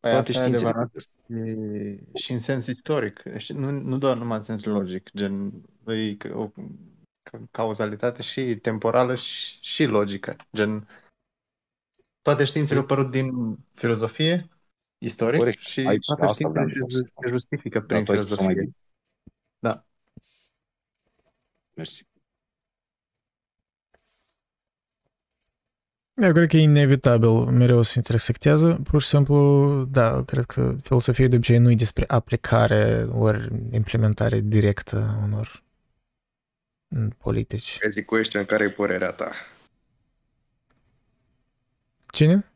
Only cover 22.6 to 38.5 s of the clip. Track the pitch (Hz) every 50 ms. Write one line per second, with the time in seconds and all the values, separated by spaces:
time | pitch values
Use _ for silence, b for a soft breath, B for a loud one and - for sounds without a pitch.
22.6 | _ _ _ _ _ _ _ _ _ _ _ _ _ _ _ _ _ _ _ _
23.6 | _ _ _ _ _ _ _ _ _ _ _ _ _ _ _ _ _ _ _ _
24.6 | _ _ _ _ _ _ _ _ _ _ _ _ _ _ _ _ _ _ _ _
25.6 | _ _ _ _ _ _ _ _ _ _ _ - 226 185 165 160 170 160 - 160
26.6 | 156 151 147 147 143 135 139 135 - 131 120 117 113 117 110 117 120 120 127 123
27.6 | 123 123 123 120 117 110 - 123 117 - 117 113 - - 117 - - 147 151 151
28.6 | 160 170 165 156 143 - - 151 135 - - 143 143 135 143 143 143 143 143 143
29.6 | 139 143 143 139 131 127 135 135 117 113 131 131 127 - - 131 120 - - -
30.6 | 127 123 127 131 - - 131 123 120 - 123 - 131 127 120 120 117 - 120 117
31.6 | 120 123 120 110 117 107 - - - - - 120 - - - 117 _ - - 113
32.6 | 113 110 - 107 104 110 113 113 113 113 120 117 113 110 107 107 110 113 113 117
33.6 | 117 113 117 110 107 - - 117 110 107 104 - 110 113 113 107 104 107 107 107
34.6 | 104 104 101 - - - - 110 107 107 104 107 104 104 104 107 110 - - -
35.6 | _ _ _ _ _ _ _ _ _ _ _ _ _ _ _ _ _ _ _ _
36.6 | _ _ _ _ _ _ - 135 113 107 113 _ _ - 113 110 113 - - 107
37.6 | - - - - - 107 107 107 104 - - 113 110 110 - 104 101 98